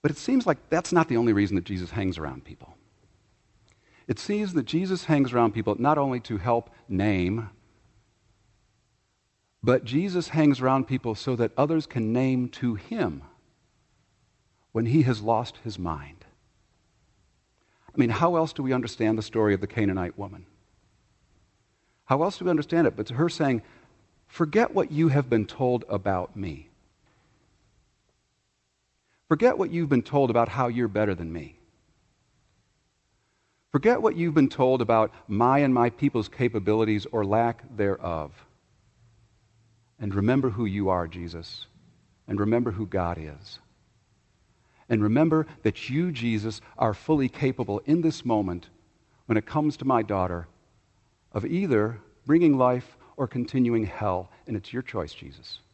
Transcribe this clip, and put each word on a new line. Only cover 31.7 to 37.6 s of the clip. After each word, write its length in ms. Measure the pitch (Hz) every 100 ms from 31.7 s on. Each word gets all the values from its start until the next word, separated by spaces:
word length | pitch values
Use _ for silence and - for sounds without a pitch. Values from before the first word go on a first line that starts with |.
| _ _ _ _ _ _ _ _ _ _ _ _ _ _ _ _ _ _ _ _
Forget 280 | - 220 240
what 140 | 220
you've 200 | 165 170
been 140 | 156 135
told 320 | - 127 127
about 320 | 113 113 107 - -
my 320 | 104 123 139
and 160 | 143
my 160 | 123 120
people's 380 | - 143 117 104
capabilities 800 | - 120 107 95 107 110 104 98
or 180 | 113
lack 400 | 98 110 117 113